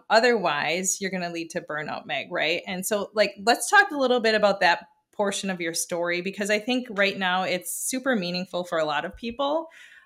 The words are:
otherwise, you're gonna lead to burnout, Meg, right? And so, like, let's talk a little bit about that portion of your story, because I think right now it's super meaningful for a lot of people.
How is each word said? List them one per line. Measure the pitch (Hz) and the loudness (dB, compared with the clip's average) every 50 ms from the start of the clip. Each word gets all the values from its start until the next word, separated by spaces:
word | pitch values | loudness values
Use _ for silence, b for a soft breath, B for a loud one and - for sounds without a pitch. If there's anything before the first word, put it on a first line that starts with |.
| - - | -2 2
otherwise, | 196 226 240 247 240 214 175 165 147 147 147 147 165 180 190 185 - - | 4 4 6 6 4 4 2 0 0 0 0 0 0 0 0 -2 -2 -2
you're | 196 185 | -4 -4
gonna | 190 180 175 170 | -4 -4 -4 -4
lead | 170 165 165 165 | -4 -6 -8 -6
to | - 175 | -6 -6
burnout, | 160 - 151 151 151 - 123 - - | -6 -6 -6 -6 -6 -6 -8 -8 -6
Meg, | - 151 - - - 175 | -6 -6 -6 -6 -4 -4
right? | 156 151 151 170 170 - | -2 0 0 0 -2 -4
And | 208 190 180 190 | -6 -6 -6 -4
so, | - 220 202 196 - - | -2 -2 -2 -2 -2 0
like, | 214 208 202 - 208 196 | 0 0 0 0 0 0
let's | 226 254 285 - - | 2 2 2 2 4
talk | 415 403 403 392 | 6 6 6 6
a | 311 285 | 2 0
little | 262 247 247 247 | 2 2 2 4
bit | 214 226 220 | 4 2 4
about | 214 208 202 196 196 | 4 4 4 4 4
that | 180 170 175 - - - _ _ _ _ _ | 4 4 4 2 -2 -8 _ _ _ _ _
portion | - 208 196 190 - - 196 | -2 -2 0 -2 -2 -4 -4
of | 185 175 | -4 -2
your | 170 165 165 | -4 -4 -2
story, | - - - 180 170 170 175 175 175 175 | -4 -4 -2 -2 -2 0 0 0 0 -2
because | 196 190 196 208 196 | -4 -4 -4 -2 0
I | 214 208 | 0 0
think | 214 247 247 254 247 - | 0 0 -2 -2 -2 -4
right | 202 196 202 196 196 190 | 0 0 2 2 0 0
now | 190 180 180 185 190 | 0 0 2 2 2
it's | 147 180 180 180 - | 0 -2 -2 -4 -6
super | - - - - 254 262 262 269 254 | -8 -6 -6 -4 -4 -2 0 0 0
meaningful | 208 180 175 175 180 185 - - 175 180 | 0 0 -2 -4 -4 -6 -4 -4 -6 -4
for | 180 175 160 | -2 -2 0
a | 156 | 0
lot | 151 143 147 151 | 0 0 -2 -2
of | 185 - | -4 -8
people. | - 240 233 233 - 277 277 302 330 330 B B B B B B B B | -10 -10 -8 -4 -2 -2 0 0 -2 -4 B B B B B B B B